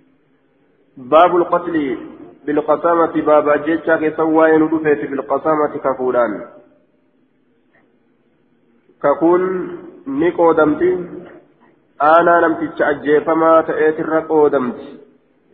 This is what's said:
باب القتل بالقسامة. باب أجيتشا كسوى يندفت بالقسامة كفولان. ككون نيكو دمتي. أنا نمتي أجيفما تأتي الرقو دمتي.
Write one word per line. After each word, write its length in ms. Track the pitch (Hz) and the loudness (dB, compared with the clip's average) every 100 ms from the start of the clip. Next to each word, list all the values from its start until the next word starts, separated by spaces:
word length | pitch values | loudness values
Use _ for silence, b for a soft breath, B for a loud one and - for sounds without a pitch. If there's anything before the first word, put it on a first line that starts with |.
| _ _ _ _ _ _ _ _ _ - | _ _ _ _ _ _ _ _ _ -20
باب 380 | 127 151 175 175 | 0 4 4 2
القتل 600 | 175 175 175 165 143 110 - - - - 147 | 0 -2 -2 -4 -4 -6 -12 -20 -20 -14 -6
بالقسامة. 680 | 151 147 143 170 170 165 160 | -4 0 0 0 0 0 -2
باب 280 | 147 151 147 | 2 2 2
أجيتشا 460 | 147 143 165 165 160 | 0 -2 -4 0 -2
كسوى 540 | 156 151 160 156 151 | -2 -2 0 2 4
يندفت 520 | 160 156 160 156 143 147 | 4 2 0 0 -2 -2
بالقسامة 680 | 135 - 139 160 156 147 143 | -8 -4 -4 -2 -2 -2 -4
كفولان. 480 | 135 127 127 123 117 95 85 - _ _ _ _ _ _ _ _ _ _ _ _ _ _ _ _ _ _ _ _ _ _ _ _ | -4 -4 -2 0 -2 -4 -14 -20 _ _ _ _ _ _ _ _ _ _ _ _ _ _ _ _ _ _ _ _ _ _ _ _
ككون 380 | 147 143 160 180 185 180 156 - - - - | -2 0 2 2 0 -4 -8 -12 -18 -16 -8
نيكو 440 | 135 165 170 170 | -4 -2 2 2
دمتي. 400 | 156 156 147 175 180 - - - - _ _ _ _ _ - | 2 0 0 -2 -2 -6 -14 -18 -20 _ _ _ _ _ -2
أنا 460 | 147 165 175 170 165 | 4 4 4 4 2
نمتي 360 | 160 151 - 143 | -2 -6 -2 -2
أجيفما 720 | 143 131 151 151 160 160 160 | -2 0 0 2 0 4 4
تأتي 400 | 160 156 156 156 | 2 0 0 0
الرقو 460 | 156 160 156 156 147 | -2 -2 0 2 2
دمتي. 500 | 135 127 110 - - - _ _ _ _ | 2 -4 -8 -14 -20 -20 _ _ _ _